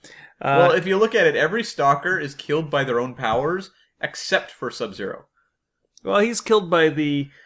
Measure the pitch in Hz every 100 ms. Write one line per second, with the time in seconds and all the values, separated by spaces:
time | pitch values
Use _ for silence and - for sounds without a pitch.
0 | - - - - 135 139 175 160 175 190
1 | 220 226 165 120 160 220 220 - 139 143
2 | 170 185 147 143 - 151 156 143 135 120
3 | 127 127 120 117 147 185 185 _ _ -
4 | 139 - - 190 - - 123 - 113 95
5 | 95 - _ _ _ _ _ _ _ _
6 | 180 202 226 233 - 214 180 175 160 147
7 | 147 143 139 _